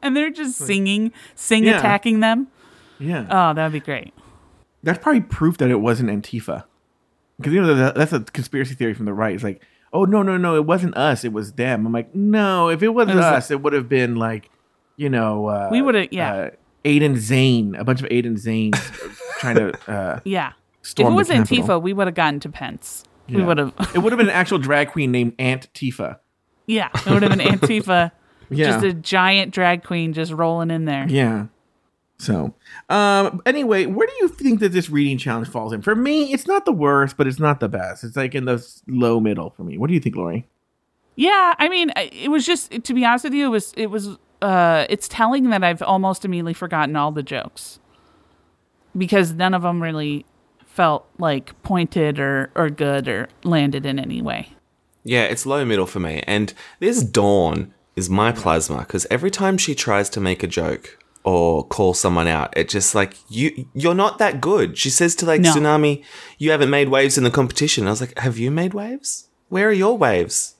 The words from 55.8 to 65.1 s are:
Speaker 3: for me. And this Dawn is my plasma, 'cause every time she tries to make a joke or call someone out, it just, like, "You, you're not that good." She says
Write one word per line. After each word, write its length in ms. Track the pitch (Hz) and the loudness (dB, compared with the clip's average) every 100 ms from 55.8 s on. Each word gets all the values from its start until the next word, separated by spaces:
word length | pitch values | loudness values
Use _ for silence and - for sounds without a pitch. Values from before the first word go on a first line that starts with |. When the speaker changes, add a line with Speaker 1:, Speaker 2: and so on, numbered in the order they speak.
| 92 | 0
Speaker 3:
for 120 | 101 | -2
me. 240 | 85 78 - | -4 -6 -4
And 260 | 104 107 - - - | -2 -2 -6 -20 -2
this 240 | 185 240 | 0 0
Dawn 720 | 120 120 101 101 85 80 - _ _ - | 0 2 4 4 2 0 -6 _ _ -8
is 140 | 92 | -2
my 220 | 95 110 | 0 0
plasma, 540 | 120 92 80 78 71 - | 0 0 0 0 -6 -6
'cause 200 | 95 - | -6 -2
every 200 | 123 175 | -2 -2
time 260 | 196 196 190 | -2 -2 0
she 180 | - 139 | -2 -4
tries 340 | - 101 101 | -2 0 0
to 100 | - | -2
make 220 | 95 92 | -2 -2
a 40 | 92 | -4
joke 500 | 87 80 58 - - _ _ | -4 -4 -4 -10 -20 _ _
or 400 | - 90 85 80 - | 0 2 4 2 -2
call 280 | - 98 | 0 2
someone 340 | 87 95 87 82 | 2 2 2 2
out, 260 | 80 69 - | 0 -2 -2
it 140 | 80 | -2
just, 260 | 101 - 107 | 0 0 0
like, 200 | 98 - _ | -2 -4 _
"You, 380 | 107 151 151 131 | -4 -4 -4 -12
you're 200 | - 156 175 | -2 0 2
not 220 | 202 - | 0 2
that 220 | 208 117 | -2 0
good." 360 | 135 202 170 - | 0 2 0 -2
She 120 | 135 | -2
says 240 | 131 170 | 2 0